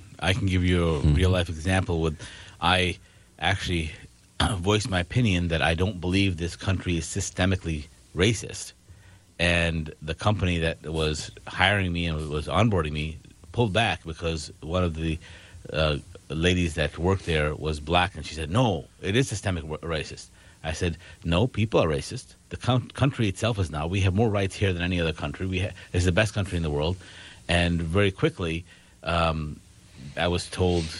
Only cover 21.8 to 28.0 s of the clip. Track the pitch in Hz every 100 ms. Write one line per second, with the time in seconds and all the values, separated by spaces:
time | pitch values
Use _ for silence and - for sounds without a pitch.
21.8 | 87 69 - 131 - - - - - 123
22.8 | - - 131 - 107 95 113 104 82 76
23.8 | 82 98 95 92 117 101 95 - 98 87
24.8 | 87 90 82 76 76 - 95 90 90 -
25.8 | - 104 90 85 104 107 95 87 80 73
26.8 | 78 92 - - - - - 87 87 85
27.8 | 82 95